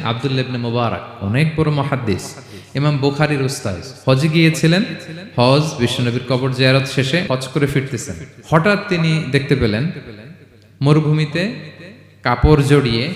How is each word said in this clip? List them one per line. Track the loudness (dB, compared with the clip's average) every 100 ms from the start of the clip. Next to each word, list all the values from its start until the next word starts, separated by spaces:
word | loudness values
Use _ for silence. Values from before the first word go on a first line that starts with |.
আব্দুল্লাহ | -4 -4 -2 -2
ইবনে | -2 -4
মুবারক, | -2 -2 -2 -4 -10 -8
অনেক | -2 2 2 2
বড় | 0
মুহাদ্দিস, | 0 0 -2 -2 -2 -4 -14 -18 -20 -10
ইমাম | -2 0 2
বুখারীর | 0 2 0 0
উস্তাদ। | -2 -4 -6 -6 -10 -6 2
হজে | 2 4
গিয়েছিলেন, | 4 4 4 2 2 0 -6 -12 -16 -8 0
হজ | 4 4 2 -2
বিশ্বনবীর | -2 0 -2 -2 -2
কবর | -2 -2
জিয়ারত | 2 4 4 2
শেষে | -2 0 -2 -2
হজ | -4 -2
করে | -2 0
ফিরতেছেন। | 0 -4 -8 -8 -12 -14 -20 0
হঠাৎ | 2 2 0 -2
তিনি | -2 0 0 0
দেখতে | -2 0 0
পেলেন | 0 0 -4 -6 -14 -18 -20 -20 -20 -20 -20 -2
মরুভূমিতে | 4 4 4 0 0 -2 -4 -6 -14 -18 -20 -20 -20 _
কাপড় | -2 2 4 6
জড়িয়ে, | 6 4 2 -2 -2